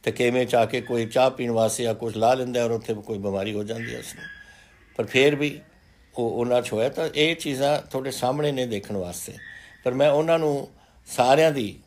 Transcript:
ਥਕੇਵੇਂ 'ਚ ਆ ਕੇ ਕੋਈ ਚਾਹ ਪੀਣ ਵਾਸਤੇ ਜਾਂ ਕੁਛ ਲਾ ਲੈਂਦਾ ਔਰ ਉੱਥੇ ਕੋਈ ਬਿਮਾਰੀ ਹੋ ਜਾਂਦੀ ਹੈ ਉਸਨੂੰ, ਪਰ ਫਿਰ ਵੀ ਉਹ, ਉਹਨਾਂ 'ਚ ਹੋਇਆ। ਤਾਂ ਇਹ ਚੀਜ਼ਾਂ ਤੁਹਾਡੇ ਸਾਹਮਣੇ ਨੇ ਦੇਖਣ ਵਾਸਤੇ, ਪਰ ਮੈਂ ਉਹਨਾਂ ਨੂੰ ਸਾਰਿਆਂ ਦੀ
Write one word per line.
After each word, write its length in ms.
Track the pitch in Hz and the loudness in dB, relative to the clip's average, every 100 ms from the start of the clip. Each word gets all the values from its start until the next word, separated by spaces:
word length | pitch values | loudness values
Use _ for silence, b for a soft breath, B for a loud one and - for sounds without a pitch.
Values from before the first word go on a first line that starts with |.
ਥਕੇਵੇਂ 420 | - - 120 127 123 | -4 0 2 2 2
'ਚ 100 | 120 | 2
ਆ 100 | 113 | 2
ਕੇ 160 | 127 | 0
ਕੋਈ 240 | - 120 113 | -2 -2 0
ਚਾਹ 240 | 127 127 | 2 2
ਪੀਣ 220 | 131 120 | 2 -2
ਵਾਸਤੇ 320 | 113 110 113 | 2 2 0
ਜਾਂ 120 | 120 110 | -4 -2
ਕੁਛ 220 | 117 107 | -4 0
ਲਾ 160 | 113 | 2
ਲੈਂਦਾ 320 | 131 123 123 117 | 2 0 -2 0
ਔਰ 60 | |
ਉੱਥੇ 220 | 113 - | -2 -4
ਕੋਈ 240 | 107 101 107 | -8 -6 -6
ਬਿਮਾਰੀ 360 | 101 98 101 | -4 -4 -4
ਹੋ 100 | 104 | -4
ਜਾਂਦੀ 300 | 104 113 117 | -6 -8 -8
ਹੈ 60 | 120 | -10
ਉਸਨੂੰ, 240 | - - - - B B B B _ - | -12 -16 -16 -18 B B B B _ -8
ਪਰ 80 | 110 | 0
ਫਿਰ 300 | 131 143 147 | 4 4 4
ਵੀ 260 | 147 143 - _ _ _ _ - | -4 -6 -18 _ _ _ _ -6
ਉਹ, 160 | 120 | -4
ਉਹਨਾਂ 300 | 104 120 123 | -2 0 0
'ਚ 120 | 117 | 0
ਹੋਇਆ। 160 | 107 123 | -2 -2
ਤਾਂ 200 | - 160 147 | -2 -4 0
ਇਹ 200 | 156 165 | 0 0
ਚੀਜ਼ਾਂ 520 | 151 131 139 151 - | -4 -2 0 0 -4
ਤੁਹਾਡੇ 240 | 135 135 | -8 -6
ਸਾਹਮਣੇ 400 | 131 123 143 147 | -2 -2 0 -2
ਨੇ 140 | 135 123 | -2 -4
ਦੇਖਣ 320 | 107 - 104 | -4 -6 -6
ਵਾਸਤੇ, 360 | 90 87 - - - B B B | -6 -8 -12 -16 -18 B B B
ਪਰ 100 | 131 | -4
ਮੈਂ 160 | 127 147 | 2 4
ਉਹਨਾਂ 300 | 143 165 165 | 4 4 2
ਨੂੰ 280 | 156 139 - - b b - | 2 0 -4 -16 b b -12
ਸਾਰਿਆਂ 460 | - 123 143 160 | 0 6 8 6
ਦੀ 280 | 143 104 90 | 4 -4 -8